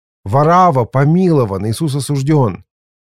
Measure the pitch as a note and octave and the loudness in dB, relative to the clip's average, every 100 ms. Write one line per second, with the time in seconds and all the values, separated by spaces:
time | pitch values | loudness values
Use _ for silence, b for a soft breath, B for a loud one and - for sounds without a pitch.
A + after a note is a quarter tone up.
0 | _ _ F#2+ C#3 D3+ F3 F3+ C3+ A2+ C3 | _ _ -4 0 2 4 2 2 -2 0
1 | C#3+ F3 F#3 D3+ A2+ F#2+ G#2+ A2 D#3+ C#3 | 2 2 2 0 0 -4 -6 -4 -4 -6
2 | B2+ C#3+ C3+ D3+ A#2+ F2+ - _ _ _ | -4 -4 0 2 0 -2 -14 _ _ _